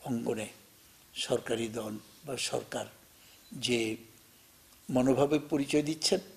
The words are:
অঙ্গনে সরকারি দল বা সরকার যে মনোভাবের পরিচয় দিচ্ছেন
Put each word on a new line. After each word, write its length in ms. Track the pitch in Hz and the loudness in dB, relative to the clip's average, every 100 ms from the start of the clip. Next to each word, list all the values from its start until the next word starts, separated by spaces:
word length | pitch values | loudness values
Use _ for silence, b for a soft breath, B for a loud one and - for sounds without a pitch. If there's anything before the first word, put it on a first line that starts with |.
অঙ্গনে 440 | - 117 120 113 104 - - - - - - | -4 -4 -2 -4 -4 -10 -20 -20 -20 -20 -16
সরকারি 540 | - - 120 - 113 113 | -8 -2 -2 0 -2 -2
দল 300 | 113 110 107 - - 147 | -4 -6 -8 -12 -18 -10
বা 120 | 123 | -6
সরকার 480 | - 127 110 127 110 - - B B B - | -2 -4 -4 -8 -8 -12 -20 B B B -16
যে 440 | - 120 120 113 110 - - - - - - - - - | -6 0 2 2 -2 -10 -20 -20 -20 -20 -20 -20 -20 -2
মনোভাবের 500 | 127 131 127 139 151 147 | 2 4 6 6 4 2
পরিচয় 320 | 151 139 151 | -2 2 2
দিচ্ছেন 380 | 147 160 - 185 - | 2 0 2 0 -2